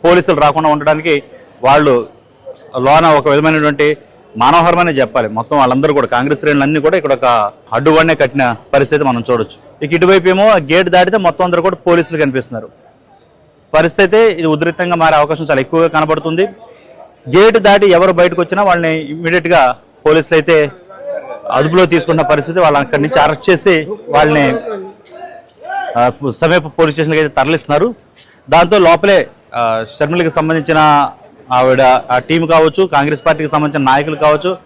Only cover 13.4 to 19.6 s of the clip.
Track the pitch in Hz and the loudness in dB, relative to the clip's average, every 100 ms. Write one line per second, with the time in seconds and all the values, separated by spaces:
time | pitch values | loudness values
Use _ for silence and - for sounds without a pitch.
13.4 | _ _ _ 156 165 - 190 214 226 170 | _ _ _ 0 0 0 2 4 2 0
14.4 | 160 151 165 165 180 170 160 156 147 156 | -2 -2 -4 -4 -4 0 2 2 0 -4
15.4 | 156 135 127 165 165 156 156 156 160 165 | -2 -2 0 0 0 0 -2 -2 -2 -4
16.4 | 202 - - - - - - _ 131 165 | -4 -6 -20 -20 -20 -20 -20 _ -2 4
17.4 | 220 220 202 202 202 170 190 175 175 170 | 4 4 2 4 4 4 2 2 0 0
18.4 | 170 190 202 175 165 160 143 156 165 175 | -4 -2 0 0 -2 -4 -8 -8 -4 -2
19.4 | 165 170 | 0 2